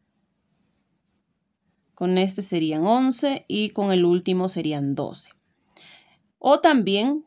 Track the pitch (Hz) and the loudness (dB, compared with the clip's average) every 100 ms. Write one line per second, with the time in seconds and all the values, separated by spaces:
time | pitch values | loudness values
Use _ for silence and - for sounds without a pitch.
0 | _ _ _ _ _ _ _ _ _ _ | _ _ _ _ _ _ _ _ _ _
1 | _ _ _ _ _ _ _ _ _ _ | _ _ _ _ _ _ _ _ _ _
2 | 151 185 190 190 190 170 156 156 185 247 | -2 0 0 -4 -6 -4 -2 0 2 2
3 | 262 262 285 269 - 208 214 208 202 185 | 2 0 -2 -4 -6 -4 -4 -2 0 2
4 | 175 180 180 185 185 175 156 147 139 139 | 4 2 0 -2 -2 -4 -4 -4 -4 -4
5 | 131 - - _ _ _ _ - - - | -6 -10 -20 _ _ _ _ -20 -20 -20
6 | _ _ _ _ 254 294 339 269 190 196 | _ _ _ _ 2 4 6 4 2 0
7 | 247 302 | 0 -4